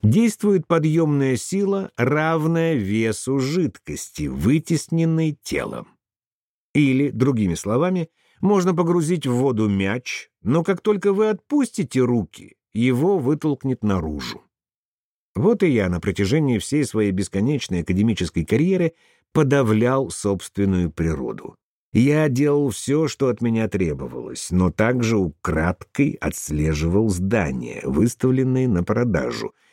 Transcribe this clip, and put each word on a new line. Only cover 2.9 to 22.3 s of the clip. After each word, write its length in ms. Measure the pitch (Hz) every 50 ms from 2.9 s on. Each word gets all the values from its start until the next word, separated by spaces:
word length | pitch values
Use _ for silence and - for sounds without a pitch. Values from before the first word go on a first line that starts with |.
| 104 110 113 113 107 - - 127 135 139
жидкости, 920 | 127 135 151 185 170 131 - - - - 147 - - - - - 151 143
вытесненной 1080 | 131 135 147 - 147 160 156 - 165 156 - - 165 165 165 165 160 160 160 156 147 - -
телом. 460 | - - 143 131 - - - - - _ _ _ _ _ _ _ _ _ _ _ _ _ _ _ _ -
Или, 380 | 143 147 135 131 131 143 143
другими 440 | - 110 135 143 135 110 107 92 85
словами, 540 | - - 101 110 127 165 185 185 180 165 - _ _ _ _ _ -
можно 340 | - 190 208 196 180 185 180
погрузить 520 | 160 180 165 175 175 160 147 180 165 -
в 60 | 135 123
воду 360 | 120 131 139 123 107 113 104
мяч, 640 | 101 98 95 98 107 127 - - - - - _ _ _ -
но 200 | 92 131 165 165
как 180 | 208 196 180 -
только 300 | 214 208 196 170 202 196
вы 180 | 196 220 214
отпустите 680 | 214 - _ - 294 294 269 - - - 170 - - 131
руки, 560 | 127 120 123 117 95 - - - - - - _ _ _ -
его 440 | 107 120 131 127 120 147 190 202 180
вытолкнет 640 | 127 127 156 147 - 156 143 131 - 131 131 - -
наружу. 600 | 104 98 92 80 78 76 71 64 - - - _ _ _ _ _ _ _ _ _ _ _ _ _ _ _ _ _ _ -
Вот 280 | - 107 202 233 196 196
и 60 | 170
я 200 | 135 113 98 90
на 120 | 90 87
протяжении 580 | - 104 90 - 104 92 123 160 156 139 120 104
всей 260 | - - 139 151 143
своей 260 | - - 110 107 101
бесконечной 680 | 92 92 98 - - 98 101 131 151 131 - - 92 87
академической 640 | 80 - 90 92 104 117 107 - - 80 - 85 80
карьеры 480 | - 104 113 156 185 190 180 175 160 - _ _ _ _ _ _ _ -
подавлял 800 | 156 151 135 139 143 135 107 110 107 117 120 135 135 135 87
собственную 800 | - - - 104 98 90 - - - - 101 98 95 90 87 82
природу. 680 | 78 - 82 82 78 69 64 58 53 - - - - _ _ _ _ _ _ _ -
Я 360 | 107 120 139 147 156 156
делал 420 | 151